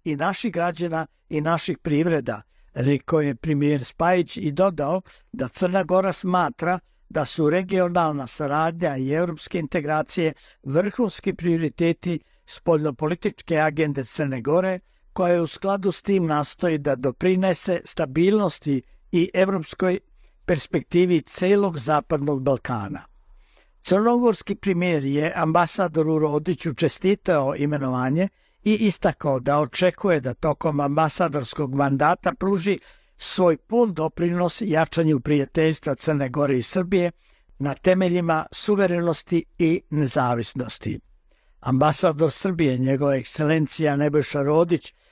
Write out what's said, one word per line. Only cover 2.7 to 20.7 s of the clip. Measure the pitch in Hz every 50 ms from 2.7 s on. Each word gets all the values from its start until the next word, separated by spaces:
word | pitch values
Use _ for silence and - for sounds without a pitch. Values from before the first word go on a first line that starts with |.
| _
rekao | 139 127 135 143 131 - - 165 156
je | 151 143 135
premijer | - - 160 151 143 143 147 147 143 123
Spajić | - - _ 165 175 185 180 165 - -
i | - - 156 139
dodao | 156 185 196 175 156 147 139 170 190 - - - - _ _ -
da | 127 135 120
Crna | - - 185 175 180 196 185
Gora | 151 180 185 190 196 175
smatra | - - 185 180 180 175 - 240 - 165 165 180 175 - _ _ _ _ _
da | - 160 143
su | - - - 156 147
regionalna | 156 185 190 185 196 185 180 175 175 180 170 156 147 143 131
saradnja | - - - 156 139 143 151 160 165 165 170 175 156 139
i | 131 131 135
evropske | 147 160 175 175 165 151 - - - 170
integracije | 160 139 - 180 143 147 156 156 151 - - - 170 156 - - - - - _ _
vrhunski | 131 135 156 185 208 - - 247 196 - - - 202 175
prioriteti | - 165 175 170 165 165 147 - - 170 165 170 - - 175 170 156 - _ _ _ _
spoljnopolitičke | - - - _ - 165 151 151 156 131 - 156 151 175 - - 214 - - - - 170 156
agende | 151 156 151 147 156 151 143 135 131
Crne | - - - 156 139 131 127
Gore, | 113 139 151 175 185 190 185 185 - _ _ _ _ _ _
koja | - 185 175 175
je | 175
u | 165
skladu | 156 - - - 196 196 202 185 196 175
s | - -
tim | - 202 190 175
nastoji | 160 151 147 143 - - - - 175 160 151
da | 143 147 135
doprinese | 123 123 139 120 - - 185 185 185 190 190 175 - - - 180 - -
stabilnosti | - - - 165 135 127 156 170 190 208 214 208 175 - - - 151 139 131 - _ - - _ _ -
i | 175 170 185 -
evropskoj | 185 190 190 196 185 151 - - - 190 185 180 196 - _ _ _ _ _ _ _ _
perspektivi | - 175 147 - -